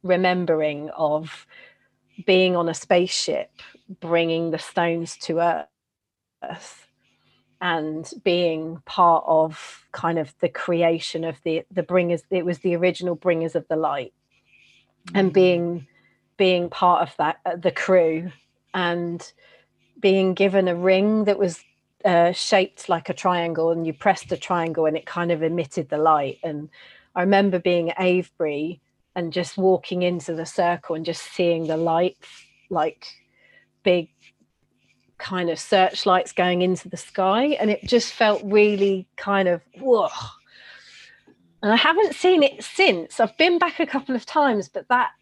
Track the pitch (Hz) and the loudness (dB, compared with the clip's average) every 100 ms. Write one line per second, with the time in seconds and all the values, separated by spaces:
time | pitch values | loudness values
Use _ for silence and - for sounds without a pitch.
0 | 185 180 185 180 170 160 151 147 156 - | 0 2 2 0 0 0 -2 -6 -12 -4
1 | 151 151 160 - _ - - _ _ _ | -2 -2 -6 -18 _ -20 -20 _ _ _
2 | _ - 190 185 185 180 170 165 - 180 | _ -8 2 4 4 0 -2 -4 0 2
3 | 185 - - - - _ - - _ 190 | 2 -2 -4 -4 -6 _ -20 -20 _ -14
4 | 165 170 165 165 170 165 - - 170 170 | -2 0 2 -2 -2 -6 -4 -2 0 -2
5 | 165 - - 165 170 78 - _ _ _ | -6 -12 -6 -2 0 -2 -8 _ _ _
6 | _ _ _ _ - - - - _ _ | _ _ _ _ -16 -14 -18 -20 _ _
7 | _ _ _ _ _ _ 180 165 156 156 | _ _ _ _ _ _ -2 -2 -4 -8
8 | 160 240 - 175 175 160 160 165 - - | -12 -4 0 0 0 -2 -8 -12 -8 2
9 | 170 165 - 160 160 156 - - _ - | 4 4 2 2 2 -4 -20 -20 _ -6
10 | 170 165 143 _ 170 - - 170 170 165 | -2 -2 -4 _ -4 -4 -4 2 2 0
11 | - 165 165 156 165 160 - 180 160 180 | -4 -6 -8 -6 -4 -4 -4 -8 0 0
12 | 175 170 _ 185 175 175 190 170 185 170 | 2 -2 _ -4 -2 -4 -2 0 0 0
13 | 180 165 185 165 165 160 - 156 156 143 | -6 -2 0 0 -2 -4 -4 -2 -2 -4
14 | 117 _ _ _ _ _ _ _ _ _ | -8 _ _ _ _ _ _ _ _ _
15 | - 185 190 185 185 175 170 175 - _ | -4 0 2 4 4 2 -2 -6 -12 _
16 | _ _ _ - 185 180 175 - 180 170 | _ _ _ 0 0 2 -2 0 2 2
17 | 170 - 151 - - 175 175 - - 185 | 0 -2 -4 -2 -8 -2 -4 -2 2 4
18 | 165 160 175 - _ _ _ 185 175 175 | 4 0 -6 -14 _ _ _ -4 -2 -2
19 | 175 170 - _ _ _ _ _ _ _ | -6 -8 -14 _ _ _ _ _ _ _
20 | 196 190 190 180 196 196 185 175 185 185 | 2 4 2 2 2 4 2 0 2 4
21 | 208 220 208 202 185 165 _ _ _ _ | 4 2 0 0 -2 -4 _ _ _ _
22 | 196 170 170 180 - 196 185 - - 170 | 2 4 4 0 0 2 0 -6 -4 -4
23 | - - 190 180 170 160 165 165 165 147 | -4 -4 -2 0 -2 -2 0 0 -4 -2
24 | 208 - - 175 - 175 165 160 156 151 | 0 0 -4 -8 -4 -2 -2 0 0 -2
25 | - 175 175 165 160 175 143 - 143 151 | -6 -6 -2 0 0 -2 -4 -6 -6 0
26 | 160 151 135 - 165 151 151 - - - | 2 2 0 -6 -10 -8 -12 -20 -20 -20
27 | _ - 185 196 202 180 180 175 165 - | _ -2 2 4 2 0 0 0 -2 -2
28 | 185 180 170 _ 156 143 156 180 _ _ | 0 0 -2 _ -4 -4 -6 -10 _ _
29 | _ 185 170 165 170 - 190 180 - 180 | _ -8 -6 -6 -6 0 2 2 -2 -2
30 | 180 175 - 160 165 - 175 175 - 160 | -2 -2 -6 -8 -6 -2 0 -2 -6 -6
31 | 165 165 - - 175 165 160 156 165 160 | -6 -8 -10 -2 0 0 -2 -2 0 0
32 | 180 - - - _ _ _ 190 156 - | 0 -4 -20 -20 _ _ _ -4 -4 -4
33 | - - _ _ _ _ _ _ 190 180 | -20 -20 _ _ _ _ _ _ 0 0
34 | 160 _ _ _ _ _ _ _ _ _ | -2 _ _ _ _ _ _ _ _ _
35 | _ _ - 185 170 160 - 202 185 - | _ _ -8 -4 -4 -6 2 4 4 2
36 | 196 185 - - 180 180 180 180 185 - | 2 2 2 -2 0 2 0 -2 -6 -16
37 | - - 190 214 285 294 214 208 - 240 | -10 -2 0 2 0 0 0 -2 0 0
38 | - - 220 208 202 214 208 202 196 190 | 0 0 2 2 2 4 4 4 0 0
39 | 185 - - 196 185 170 _ 175 262 226 | -6 -12 -2 0 2 -2 _ -8 2 2
40 | 170 - 110 - _ - - - - - | 2 -4 -14 -16 _ -20 -20 -20 -20 -20
41 | - _ _ _ _ _ 208 233 302 330 | -20 _ _ _ _ _ 2 2 4 4
42 | 415 - 370 359 277 - - - 381 180 | 2 2 4 4 4 0 -12 2 2 2
43 | 160 - 226 - 339 349 349 - 330 269 | -6 -2 -2 2 2 2 0 -2 -4 -4
44 | 269 247 - 311 285 208 185 190 - 247 | -4 -8 -2 0 2 0 -4 -12 -2 -2
45 | - _ | -2 _